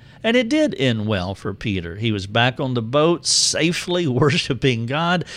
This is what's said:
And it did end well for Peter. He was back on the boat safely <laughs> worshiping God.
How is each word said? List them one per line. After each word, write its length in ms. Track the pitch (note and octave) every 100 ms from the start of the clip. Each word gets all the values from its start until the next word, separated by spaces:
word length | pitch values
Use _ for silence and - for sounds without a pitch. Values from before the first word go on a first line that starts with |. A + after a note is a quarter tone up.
| - -
And 120 | A3+ B3
it 120 | A#3
did 280 | D4+ D4+ -
end 300 | C3 A2 G#2
well 260 | G2+ F2+
for 180 | F#2+ A2
Peter. 440 | G2 A#2+ F#2+ E2+ F#2+
He 160 | A#2
was 160 | G#2 G2
back 320 | A2+ B2 B2+
on 140 | C3+
the 80 | B2
boat 440 | A2 C#3+ D#3+ E3 -
safely 800 | - - - D#3+ F3 - F3 E3+
<laughs> 20 |
worshiping 800 | A#2+ D3 E3 - B2 C#3 A#2 A#2
God. 380 | C#3+ E3+ F3+ -